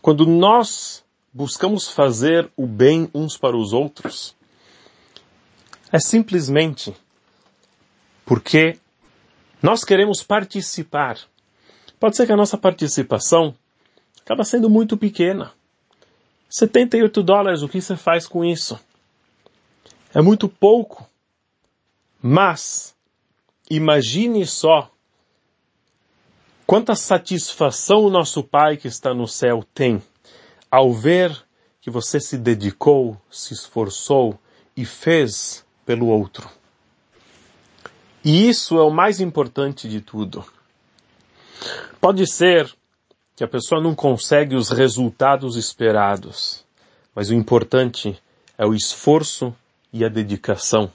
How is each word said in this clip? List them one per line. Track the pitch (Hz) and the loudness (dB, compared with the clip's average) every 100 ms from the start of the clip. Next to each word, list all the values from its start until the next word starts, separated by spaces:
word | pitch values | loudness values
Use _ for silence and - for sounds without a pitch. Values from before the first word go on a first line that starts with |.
Quando | - 151 | 2 2
nós | 165 170 196 240 220 - - - _ _ _ | 4 4 6 4 2 -8 -14 -18 _ _ _
buscamos | 127 139 - 190 208 - | -10 -10 -4 -4 -4 -4
fazer | - 139 110 143 170 170 - | 0 0 2 2 0 -2 -8
o | 127 | -8
bem | 107 131 160 160 | 4 4 4 -2
uns | 147 156 - | -6 -8 -4
para | 131 | -2
os | 120 104 | -2 -2
outros, | 117 143 - - - - _ _ _ _ _ _ _ _ - _ _ _ _ _ - _ | -2 -4 -8 -14 -12 -18 _ _ _ _ _ _ _ _ -20 _ _ _ _ _ -20 _
é | 160 | -2
simplesmente | - 226 220 180 135 143 160 139 - - _ _ _ _ _ _ _ _ _ _ _ _ | 2 0 2 -4 0 0 0 -6 -14 -16 _ _ _ _ _ _ _ _ _ _ _ _
porque | - 117 - 156 160 165 _ _ _ _ _ _ _ _ | -2 -2 2 2 2 -2 _ _ _ _ _ _ _ _
nós | 165 226 | 0 0
queremos | - 196 208 196 | 2 2 2 -2
participar. | - 208 196 196 185 - 151 147 135 110 - _ _ _ _ _ - _ | -2 -2 -2 -10 -10 -12 -8 -4 -4 -8 -16 _ _ _ _ _ -20 _
Pode | 202 | -2
ser | 214 | 0
que | 233 | 2
a | 208 | 2
nossa | 202 208 | 2 0
participação | 190 180 151 - 127 113 - 165 156 123 _ _ _ _ _ _ | -2 0 -4 -4 -2 -4 2 2 2 -6 _ _ _ _ _ _
acaba | - 240 | -6 -4
sendo | 208 240 220 | 0 0 4
muito | 214 220 214 | 4 2 -2
pequena. | 208 - 175 190 147 _ _ _ _ _ _ _ _ _ _ | -4 0 -2 -2 -10 _ _ _ _ _ _ _ _ _ _
Setenta | - 220 247 240 233 | -2 2 2 2 2
e | |
oito | 220 208 | 2 2
dólares, | 180 202 196 165 | 2 2 2 -2
o | 147 | -4
que | 185 | -8
você | - | -6
faz | 175 - 170 165 | -4 0 0 -2
com | 175 | -4
isso? | 170 165 - 117 _ _ _ _ _ _ _ _ _ _ _ _ _ | -4 -4 -8 -12 _ _ _ _ _ _ _ _ _ _ _ _ _
É | 143 | 2
muito | 170 214 196 | 4 4 -2
pouco. | _ 196 233 208 - - _ _ _ _ _ _ _ _ _ _ _ | _ 4 4 2 -14 -20 _ _ _ _ _ _ _ _ _ _ _
Mas, | 120 156 196 156 - - - _ _ _ _ _ _ _ _ | 0 4 2 0 -10 -12 -14 _ _ _ _ _ _ _ _
imagine | 156 156 147 113 147 240 220 | -2 2 2 2 -2 0 -2
só | 165 - 160 156 - _ _ _ _ _ _ _ _ _ _ _ _ _ _ _ _ _ | -4 -2 2 2 2 _ _ _ _ _ _ _ _ _ _ _ _ _ _ _ _ _
quanta | - 202 240 | 2 2 2
satisfação | 214 - 185 - 180 - - 147 - - 208 | -4 0 0 0 -6 -6 -2 -2 -2 2 4
o | 208 | 4
nosso | 185 151 156 | 2 0 -6
Pai | - 147 151 147 | -2 2 2 0
que | 127 | -8
está | - 135 | -6 -4
no | 123 113 | -4 -6
céu | - 123 117 - | -2 -2 -2 -6
tem | - 131 104 - _ _ - _ _ _ | -2 0 0 -6 _ _ -20 _ _ _
ao | 131 131 | 4 4
ver | 113 131 180 180 147 _ _ _ _ | 2 0 2 0 -4 _ _ _ _
que | - | -8
você | 117 - 147 | -8 -4 -6
se | - 127 | -6 -4
dedicou, | 117 107 101 - 147 143 120 107 _ | 0 0 -2 0 2 4 0 -6 _
se | - - | -18 -16
esforçou | 113 - 117 104 - - 139 120 101 _ _ _ | -16 -10 -6 -6 -8 0 2 2 -4 _ _ _
e | - | -12
fez | 123 - 160 165 123 104 - - _ _ | -12 -6 0 0 0 -4 -12 -14 _ _
pelo | - 117 117 | -6 -2 0
outro. | 110 95 - - _ _ _ _ _ _ _ _ _ _ _ _ _ - _ _ _ | 0 -2 -12 -20 _ _ _ _ _ _ _ _ _ _ _ _ _ -20 _ _ _
E | 151 160 226 | 2 4 4
isso | 226 - 165 | 2 0 2
é | |
o | 156 | 4
mais | 156 202 185 | 4 0 0
importante | 180 151 127 139 139 139 117 | -4 -2 -4 -4 -6 -8 -10
de | 107 | -12
tudo. | 104 107 98 101 - _ _ _ _ _ _ _ _ _ _ - - - - - | -10 -10 -10 -10 -18 _ _ _ _ _ _ _ _ _ _ -18 -14 -14 -16 0
Pode | 180 190 | 0 2
ser | 185 - 180 175 135 _ _ _ _ _ _ | -2 2 4 4 0 _ _ _ _ _ _
que | _ | _
a | 117 | -6
pessoa | 123 - 160 | -6 -2 -2
não | 165 | -2
consegue | 151 143 117 - 147 147 | 0 -2 -2 0 0 2
os | 131 110 | -2 -2
resultados | 123 131 117 120 - 135 135 135 117 | 2 2 2 -4 0 0 0 -2 -8
esperados, | 110 - 113 107 101 98 - - - - _ _ _ _ _ | -8 -2 0 2 0 -2 -8 -12 -12 -12 _ _ _ _ _
mas | 107 101 | -8 -2
o | |
importante | 117 110 120 110 127 127 - 104 98 _ _ _ - | -2 2 0 2 -2 -2 -6 -10 -12 _ _ _ -4
é | |
o | 107 | -2
esforço | 107 - - - 156 151 - 127 117 _ _ _ | -2 -4 -2 2 2 0 -8 -10 -10 _ _ _
e | 113 | -4
a | 110 | -4
dedicação. | 107 101 101 - 98 - 117 98 | -2 -6 -6 -4 -4 0 0 -2